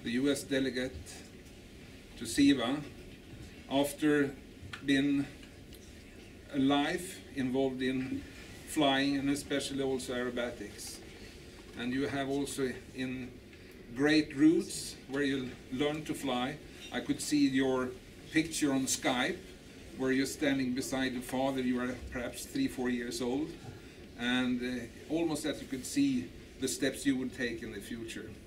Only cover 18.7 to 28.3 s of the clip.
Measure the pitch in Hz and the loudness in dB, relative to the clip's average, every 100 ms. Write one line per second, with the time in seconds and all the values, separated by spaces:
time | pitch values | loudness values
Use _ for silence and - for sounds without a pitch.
18.7 | 135 131 - 151 123 135 - - - - | 4 2 2 2 2 2 0 -8 -16 -18
19.7 | - - - 131 131 139 - 143 135 127 | -16 -14 -2 2 4 2 2 4 4 2
20.7 | 123 - 131 131 123 123 127 135 131 127 | 0 -2 0 0 -2 -2 2 2 2 2
21.7 | 123 123 - - 127 120 - - 135 135 | 2 0 -2 -6 -4 -4 -6 -6 0 0
22.7 | - 123 123 120 - 123 135 165 - - | 2 2 2 0 -2 0 0 -2 -6 -12
23.7 | - - - - - 120 127 127 123 123 | -14 -16 -16 -16 -4 0 2 2 2 0
24.7 | 127 113 - - 156 165 151 151 - 120 | -4 -6 -12 -2 0 2 0 -2 -4 -4
25.7 | 131 - 143 139 127 - - - - 131 | -6 -2 4 4 4 0 -10 -16 -4 -2
26.7 | - 135 - 143 131 123 - 127 113 113 | 2 0 2 0 2 0 -2 -4 -4 -8
27.7 | 104 - 117 113 104 - | -10 -8 -8 -6 -8 -10